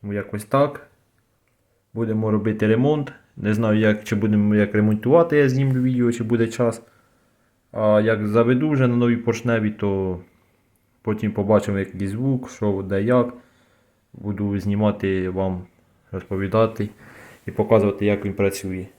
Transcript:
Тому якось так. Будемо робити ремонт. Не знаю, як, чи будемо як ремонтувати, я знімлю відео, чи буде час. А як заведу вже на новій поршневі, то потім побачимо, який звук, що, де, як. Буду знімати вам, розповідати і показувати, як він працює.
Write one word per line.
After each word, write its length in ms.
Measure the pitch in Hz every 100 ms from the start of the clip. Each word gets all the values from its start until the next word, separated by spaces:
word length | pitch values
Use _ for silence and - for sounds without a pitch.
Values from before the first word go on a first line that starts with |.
Тому 120 | 104
якось 320 | 101 98 104 -
так. 440 | 135 143 - - _ _ _ _ _ _ _ _ _ _
Будемо 380 | 113 110 110 110
робити 360 | 107 104 107 107
ремонт. 460 | 113 135 151 143 - _ -
Не 160 | 104
знаю, 260 | 107 113 107
як, 240 | 110 107
чи 120 | - 104
будемо 400 | 110 107 104 107
як 200 | 101 104
ремонтувати, 640 | 107 107 117 160 170 147
я 120 | 139
знімлю 320 | 127 135 131
відео, 300 | 127 127 120
чи 120 | 117
буде 240 | 110 117 113
час. 340 | - 120 113 - _ _ _ _ _ _ _ _
А 300 | 110 107 107
як 260 | 110 110 104
заведу 420 | 107 117 127 151
вже 180 | 147 127
на 80 | 120
новій 220 | 120 117
поршневі, 540 | 117 113 - 117 107
то 480 | 104 101 98 95 90 92 _ _ _ _ _ _ _
потім 300 | - 107 107
побачимо, 480 | 104 101 104 101 98
який 280 | 98 92 98
звук, 420 | 104 131 131 127
що, 360 | - 107 98 95
де, 140 | 98
як. 300 | 104 123 120 - _ _ _ _ _ _ _
Буду 460 | - 104 98 104 101
знімати 720 | 95 101 107 101 98 95 92
вам, 360 | 92 95 92 92 _ _ _ _
розповідати 760 | 95 - 95 98 107 113 - 104 - - - - - -
і 40 |
показувати, 540 | - 107 110 101 98 104
як 200 | 101 104
він 80 |
працює. 520 | 92 98 95 98 92 92